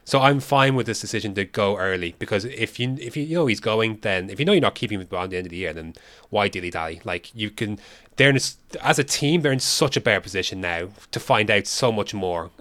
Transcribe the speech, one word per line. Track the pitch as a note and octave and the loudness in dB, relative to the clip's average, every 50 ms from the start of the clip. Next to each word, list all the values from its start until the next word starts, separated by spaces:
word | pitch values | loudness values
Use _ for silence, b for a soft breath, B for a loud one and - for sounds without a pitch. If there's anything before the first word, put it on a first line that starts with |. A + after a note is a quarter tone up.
| b | b
So | - - C#3 | 0 4 6
I'm | C3 C#3 C#3+ C3+ | 6 6 6 4
fine | - - C#3+ C3+ C3+ C3+ C3+ | 2 4 4 6 6 6 4
with | B2+ A2+ | 2 0
this | A#2 G#2 - | 0 -4 -6
decision | - - - G#2 G2+ G#2 F#2+ | -4 -4 -4 -4 -4 -2 -2
to | G2+ G2 | -4 -4
go | - - A2 G2+ G2 G2+ | -2 0 0 2 2 2
early, | F#2 F#2 F#2+ F#2+ F2+ F2 E2 - | 0 0 0 0 -2 -2 -6 -6
because | - - - G#2+ G2 A2 | -8 -4 -2 -2 -2 -2
if | B2+ C3+ A2+ A2+ - - - | -4 -4 -4 -4 -4 -2 -2
you, | A#2+ B2+ C3 D3 | -2 -2 -2 -4
if | A#2 A#2+ - | -8 -8 -6
you | D3+ C#3+ D#3 E3 | -6 -4 -2 0
know | F3 D#3 | 2 2
he's | B2 G2+ - | 2 2 0
going, | - A2+ A2 A2 A2+ A2+ G#2+ G#2+ | 0 0 2 2 2 0 -2 -2
then | - G#2 F#2+ F#2 F#2 G#2 | -2 -2 -2 -2 -2 -4
if | G2 A2 | -4 -2
you | D3+ | 2
know | F#3+ | 4
you're | G#3 E3+ | 4 4
not | B2 G2 - | 4 2 0
keeping | - - - G#2+ F#2+ | -2 -4 -4 -4 -6
him | F2+ | -6
beyond | - F#2+ F2+ F#2 F#2+ | -6 -6 -6 -4 -4
the | F#2 | -4
end | F2+ F#2 | -6 -6
of | F2 | -8
the | F2 | -8
year, | F2+ F#2 D#2+ D2+ | -6 -6 -6 -6
then | D#2+ D#2+ E2 B B B B B B B _ | -8 -10 -12 B B B B B B B _
why | G#2 G#2 G2+ | 0 0 0
dilly-dally? | G2 - F#2 F2 E2+ F2+ E2+ E2 E2 E2+ E2+ - | 0 0 -4 -6 -6 -6 -6 -6 -6 -8 -8 -8
Like, | G2 F2+ F2 - - - | -6 -6 -6 -8 -12 -8
you | A2 G#2+ G2+ | -8 -6 -6
can, | - - A2+ G2+ G2+ B B B B B B B - | -4 -4 -4 -4 -4 B B B B B B B 0
they're | - C3 C#3+ | 4 4 6
in | C#3 | 4
a | |
s-, | B2+ - - - - _ - - - | 4 0 -2 -6 -10 _ -16 -12 -2
as | - C#3+ D#3 | 0 2 2
a | D3+ C#3 | 2 0
team, | - - - D3 C#3+ E3+ E3+ | 0 -2 0 2 2 2 2
they're | D3+ C#3+ | 2 2
in | C3+ C3 | 0 0
such | - - - - D#3 C#3 - | 0 0 0 2 0 0 0
a | B2 | 0
better | - A#2 G#2 F#2 | 2 2 2 0
position | - F#2+ F#2+ F#2+ F2+ - F#2+ F#2+ | 0 -4 -4 -4 -4 -4 -4 -6
now | F#2 F2 E2+ E2 F2+ G2 G2+ - - - | -4 -4 -4 -4 -6 -8 -12 -16 -14 -10
to | - A#2+ | -10 -4
find | - - B2+ G#2+ G#2+ G#2+ | 0 2 2 2 4 2
out | G#2+ G2+ - | 2 2 0
so | - - - C3 A#2+ | -2 -2 0 0 2
much | A2 G#2 G2 - G#2+ | 2 0 -2 -4 -4
more | G2+ F#2+ F2+ E2+ E2 E2 F2 - - | -4 -4 -2 -2 -4 -6 -8 -12 -16